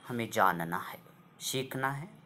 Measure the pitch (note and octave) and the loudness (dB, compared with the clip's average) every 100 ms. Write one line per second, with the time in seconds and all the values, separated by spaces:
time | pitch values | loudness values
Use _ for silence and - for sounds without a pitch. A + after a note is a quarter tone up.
0 | - A#2+ A2+ A2+ F#2+ E2+ E2+ F2 - - | -8 -4 0 6 6 6 0 -2 -6 -12
1 | - - - - - C3+ - C3 C3+ C#3 | -18 -20 -20 -10 -4 -4 -2 -2 -2 -2
2 | F#3+ - | -8 -16